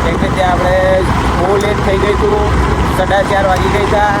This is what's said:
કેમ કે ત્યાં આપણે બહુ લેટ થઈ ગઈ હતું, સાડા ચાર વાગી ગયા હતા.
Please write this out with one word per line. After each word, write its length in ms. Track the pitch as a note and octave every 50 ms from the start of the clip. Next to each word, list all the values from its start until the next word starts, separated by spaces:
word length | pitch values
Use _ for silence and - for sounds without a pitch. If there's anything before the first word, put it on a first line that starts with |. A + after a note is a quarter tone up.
| -
કેમ 120 | - - F#3
કે 60 | - - -
ત્યાં 180 | F#3 F#3 F3+ F3+
આપણે 220 | F3+ F3+ F3+ F#3 F#3+ F#3 F#3+ F#3+ F#3 F3+ F3+ F#3+ F3+ - - - -
બહુ 120 | E3+ F#3 G3+ G3+ G3+
લેટ 140 | G#3 G3+ G3 -
થઈ 120 | G3+ F#3 - -
ગઈ 100 | G#3 G3+ G3
હતું, 260 | G#3+ G3+ G3+ G#3 - - - - - - - - - - -
સાડા 260 | - F#3 F3+ F#3 G3+ F#3+ -
ચાર 140 | G3+ G3 G3 F#3+
વાગી 220 | F#3 F3+ F#3 - -
ગયા 140 | G#3 G#3 G3
હતા. 240 | G#3 G#3 G#3 G#3 G3+ G3+